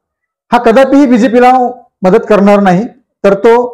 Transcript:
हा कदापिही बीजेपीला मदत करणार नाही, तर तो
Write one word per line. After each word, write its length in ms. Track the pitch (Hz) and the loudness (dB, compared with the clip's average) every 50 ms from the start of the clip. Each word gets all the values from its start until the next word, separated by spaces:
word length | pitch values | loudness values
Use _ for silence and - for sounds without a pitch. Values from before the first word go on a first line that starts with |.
| _ _ _ _ _ _ _ _ _ _ | _ _ _ _ _ _ _ _ _ _
हा 60 | 233 | -4
कदापिही 480 | 240 - 226 214 254 269 - 269 277 294 | -2 0 0 2 2 2 2 2 0 0
बीजेपीला 480 | 240 254 208 226 262 214 247 247 254 254 254 247 240 - - - _ _ _ | 0 0 0 0 0 0 0 2 2 2 0 -2 -4 -8 -12 -20 _ _ _
मदत 240 | - 185 185 226 220 - | -2 0 0 0 0 0
करणार 300 | 214 196 202 208 202 202 | 0 0 2 2 0 0
नाही, 280 | 202 190 180 180 233 254 - _ _ _ _ _ - | 0 0 -2 -2 -4 -8 -12 _ _ _ _ _ -2
तर 100 | 196 196 | -2 -2
तो 340 | 196 - 233 233 240 247 247 | 0 0 0 0 0 -2 -4